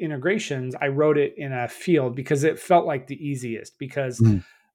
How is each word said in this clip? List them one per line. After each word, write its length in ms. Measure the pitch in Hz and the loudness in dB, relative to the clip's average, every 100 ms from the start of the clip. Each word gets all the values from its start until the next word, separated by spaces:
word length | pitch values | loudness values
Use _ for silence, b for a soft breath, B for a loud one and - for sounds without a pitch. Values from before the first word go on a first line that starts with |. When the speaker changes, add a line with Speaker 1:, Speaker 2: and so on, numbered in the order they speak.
Speaker 1:
integrations, 760 | 160 143 151 208 - 139 127 123 | -6 -2 -2 -2 -2 -6 -6 -4
I 120 | 143 | -2
wrote 320 | 139 151 147 | 2 4 4
it 160 | 143 - | 2 -2
in 160 | 139 | -8
a 140 | 131 120 | -6 -6
field 480 | - - 160 131 123 | -6 0 2 2 -4
because 280 | 131 143 | -2 0
it 160 | 156 - | 2 0
felt 260 | - 175 175 | 4 4 4
like 200 | 143 135 | -2 -6
the 80 | 139 | -10
easiest, 640 | 147 135 120 110 - - | -6 -6 -6 -8 -12 -14
because 400 | 135 143 131 113 | -8 -4 -4 2
Speaker 2:
Mm. 240 | 113 101 B B B | 4 4 B B B